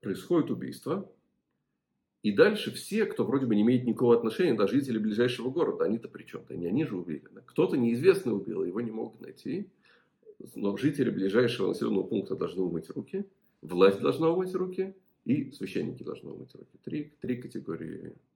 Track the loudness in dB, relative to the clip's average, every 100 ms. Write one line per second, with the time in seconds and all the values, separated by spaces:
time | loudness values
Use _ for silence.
0 | -6 -8 0 2 2 -2 -6 -10 -6 -6
1 | -6 _ _ _ _ _ _ _ _ _
2 | _ _ -2 6 6 6 -4 -8 -4 0
3 | 0 0 0 0 2 4 4 4 2 2
4 | 6 6 4 0 2 2 2 2 0 -2
5 | -2 0 0 0 -4 -2 -2 0 -2 -2
6 | -6 -18 -16 -16 -12 -8 -2 0 0 -4
7 | -6 -10 -10 -20 -10 0 2 4 2 4
8 | 4 4 2 -2 -2 -4 -4 -4 -6 -6
9 | -10 -12 -18 -12 -8 -6 -8 _ _ _
10 | _ _ -20 -20 -16 -4 -4 0 0 2
11 | 0 2 2 4 2 2 -2 0 0 0
12 | 0 -2 -2 -4 -4 -2 -2 -2 -6 -10
13 | -8 -8 -8 _ _ _ -6 6 6 8
14 | 0 2 2 2 0 -2 -4 -4 -6 -8
15 | _ _ -2 0 0 -10 -6 -4 -4 -6
16 | -10 -10 -12 -16 -16 -20 -20 _ -8 -8
17 | -8 _ -6 -6 -6 -12 -8 -8 -8 -12
18 | -14 -18 _